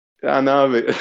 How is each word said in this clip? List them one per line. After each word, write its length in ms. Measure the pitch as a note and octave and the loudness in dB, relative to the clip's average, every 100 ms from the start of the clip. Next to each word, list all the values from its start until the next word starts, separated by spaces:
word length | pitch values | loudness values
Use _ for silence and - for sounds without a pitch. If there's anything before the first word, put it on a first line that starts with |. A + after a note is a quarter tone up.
| _ _ | _ _
Yani 260 | C#3+ C#3 C3+ | -4 0 2
abi 260 | C#3+ C#3 A#2 | 2 2 0
<laughs> 100 | - - | -2 -6